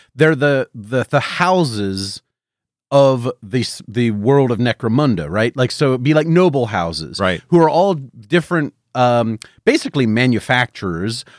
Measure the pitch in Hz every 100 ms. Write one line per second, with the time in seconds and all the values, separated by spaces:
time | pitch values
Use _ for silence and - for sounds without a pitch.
0 | _ - 156 143 143 139 - 113 104 127
1 | - 143 - - 180 185 147 110 98 95
2 | 98 - _ _ _ _ _ _ _ 139
3 | 139 131 120 - 98 127 113 - - 110
4 | 117 104 110 143 131 117 123 110 113 123
5 | 147 90 73 101 117 131 127 - 139 127
6 | 135 156 160 170 185 135 113 104 85 78
7 | 78 92 95 87 - 170 160 151 196 160
8 | 135 120 107 170 147 170 143 - _ 127
9 | 123 120 113 110 - _ - 294 - 147
10 | 117 110 127 110 - 123 120 - 98 82
11 | 104 117 -